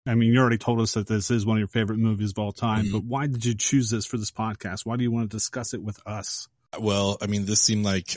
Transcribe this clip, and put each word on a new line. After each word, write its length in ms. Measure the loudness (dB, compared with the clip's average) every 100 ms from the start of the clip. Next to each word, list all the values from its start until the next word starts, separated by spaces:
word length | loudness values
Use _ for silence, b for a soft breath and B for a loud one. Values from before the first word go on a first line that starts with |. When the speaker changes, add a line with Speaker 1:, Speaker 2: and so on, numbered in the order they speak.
| 0
Speaker 1:
I 100 | 4
mean, 160 | 6
you 80 | 6
already 180 | 6 4
told 220 | 2 0
us 140 | 2
that 120 | 0 0
this 240 | 0 2
is 160 | 0 2
one 100 | 2
of 40 |
your 80 | 2
favorite 320 | 0 0 2
movies 320 | 2 2 -2
of 60 | -2
all 100 | -6
time, 360 | -2 -2 0 0
Speaker 2:
Mm-hmm. 60 |
Speaker 1:
but 120 | -2
why 220 | -2 -2 -2
did 160 | 0
you 100 | 0
choose 360 | 0 2 2 2
this 140 | 0 -2
for 120 | -4
this 140 | -6
podcast? 520 | -4 -6 -4 -8 -8
Why 120 | -6 -2
do 80 |
you 80 | 0
want 180 | 0 -2
to 60 | -4
discuss 360 | -6 -6 -8
it 80 | -8
with 180 | -8 -10
us? 440 | -10 -10 -8 -10 -12 _ _ -4
Speaker 2:
Well, 360 | 0 2 2 0
I 40 | -2
mean, 200 | -2 0
this 140 | 2
seemed 240 | 2 2
like 320 | 2 0 -2